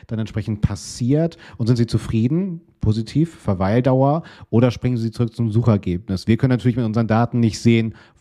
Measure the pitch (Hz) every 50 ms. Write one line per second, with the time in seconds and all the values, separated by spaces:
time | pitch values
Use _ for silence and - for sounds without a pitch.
0 | - - 117 107 110 - - 113 98 113 107 98 - - 101 - - - - -
1 | 120 120 143 151 165 165 - - - - - - 113 110 127 113 117 113 - 107
2 | - - 117 110 110 - 151 175 196 190 165 170 _ _ _ - - 107 104 113
3 | 110 - - 139 165 165 - - - - 98 87 95 95 110 127 127 135 131 131
4 | 135 139 151 170 - - - - - - - 113 123 123 - - - 127 127 113
5 | 113 113 110 - 120 113 - - 117 110 104 117 113 117 107 98 - 92 87 90
6 | - - 95 90 - - 113 113 - 127 127 110 87 127 107 127 120 110 107 117
7 | 113 104 107 113 120 120 - 120 117 110 90 - - 120 117 113 113 113 - -
8 | - _ _ _